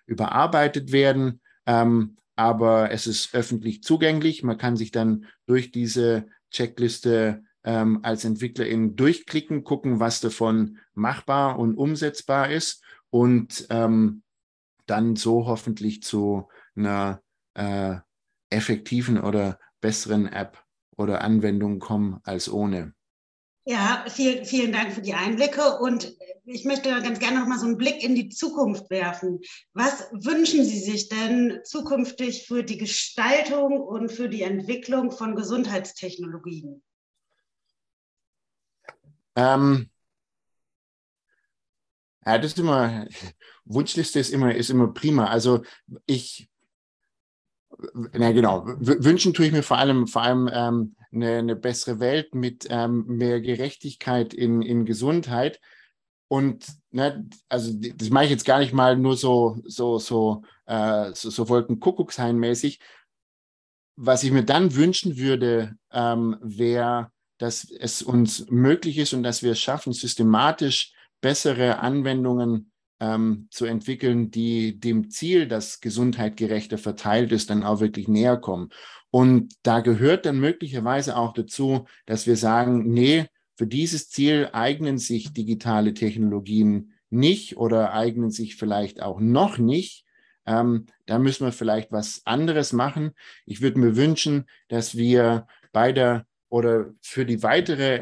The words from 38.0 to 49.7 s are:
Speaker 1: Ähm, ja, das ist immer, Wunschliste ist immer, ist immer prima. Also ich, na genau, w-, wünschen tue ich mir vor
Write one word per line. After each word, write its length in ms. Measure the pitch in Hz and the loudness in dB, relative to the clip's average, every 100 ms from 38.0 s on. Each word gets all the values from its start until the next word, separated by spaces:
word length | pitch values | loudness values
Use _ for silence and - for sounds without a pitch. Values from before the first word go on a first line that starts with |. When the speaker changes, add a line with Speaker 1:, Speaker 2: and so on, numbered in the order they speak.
| _ _ _ _ _ _ _ _ - - _ _ _ 120 | _ _ _ _ _ _ _ _ -20 -20 _ _ _ 0
Speaker 1:
Ähm, 520 | 127 139 139 135 117 _ _ _ _ _ _ _ _ _ _ _ _ _ _ _ _ _ _ _ _ _ _ _ 110 | 2 4 4 2 -2 _ _ _ _ _ _ _ _ _ _ _ _ _ _ _ _ _ _ _ _ _ _ _ 0
ja, 120 | 113 | 0
das 160 | 151 | 0
ist 40 | 180 | -2
immer, 480 | 170 135 117 113 107 - 92 - - _ - | 2 2 0 -2 -10 -14 -18 -20 -20 _ -4
Wunschliste 520 | 113 147 175 - 147 | -2 -2 -2 -2 -2
ist 120 | 127 | 0
immer, 220 | 135 123 | 2 2
ist 180 | 113 117 | 2 0
immer 180 | 127 117 | 2 2
prima. 380 | - - 143 101 | 2 0 2 2
Also 360 | 113 123 120 - - - 107 - | 2 2 2 0 -20 -20 -10 -4
ich, 440 | 131 - - 107 _ _ _ _ _ _ _ _ _ _ _ _ - - 120 113 | -4 -6 -16 -20 _ _ _ _ _ _ _ _ _ _ _ _ -20 -16 -12 -8
na 200 | 117 117 | 0 2
genau, 340 | 117 110 92 98 | 4 4 2 -4
w-, 380 | 139 120 147 | -2 0 4
wünschen 280 | 139 175 190 | 4 4 4
tue 140 | 170 156 | 2 2
ich 60 | |
mir 100 | 156 | 2
vor 160 | - | 2